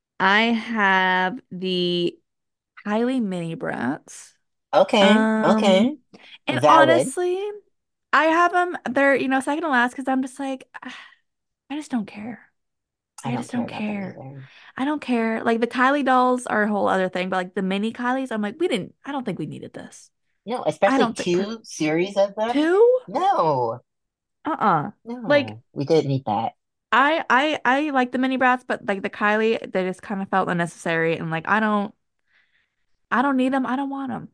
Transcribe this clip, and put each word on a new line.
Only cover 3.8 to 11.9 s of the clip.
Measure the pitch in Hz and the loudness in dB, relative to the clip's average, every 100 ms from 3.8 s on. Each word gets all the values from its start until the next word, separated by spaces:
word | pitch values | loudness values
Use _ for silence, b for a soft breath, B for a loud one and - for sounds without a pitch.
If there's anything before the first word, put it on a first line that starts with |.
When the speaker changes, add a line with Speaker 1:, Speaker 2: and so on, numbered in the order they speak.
| 233 143 - - - _ _ _ _ | -4 -6 -10 -20 -20 _ _ _ _
Speaker 2:
Okay, | 147 190 226 196 214 220 220 | 4 6 6 8 6 4 2
Speaker 1:
Um, | |
Speaker 2:
okay. | 214 214 208 190 240 302 _ B B B - | 2 4 6 6 4 0 _ B B B -4
Speaker 1:
and | - | 2
Speaker 2:
Valid. | 294 | 6
Speaker 1:
honestly, | 320 294 330 262 359 359 370 415 415 - _ _ _ _ | 8 8 4 2 -2 -2 -2 -6 -10 -16 _ _ _ _
I | 262 311 | 2 4
have | 330 349 | 4 2
'em, | 359 359 339 - | 2 -2 -4 -4
they're, | 247 277 269 | 2 2 2
you | 262 | 2
know, | 269 | -2
second | 262 294 | 0 -2
to | 330 | 0
last | 254 247 247 | 2 0 -2
'cause | 269 | -2
I'm | 262 | -2
just | 262 - | -2 -6
like, | 269 262 - - | -8 -8 -12 -18
<sighs> | 254 - - _ _ _ _ _ - | -16 -16 -20 _ _ _ _ _ -12
I | 285 | -10
just | 294 | -6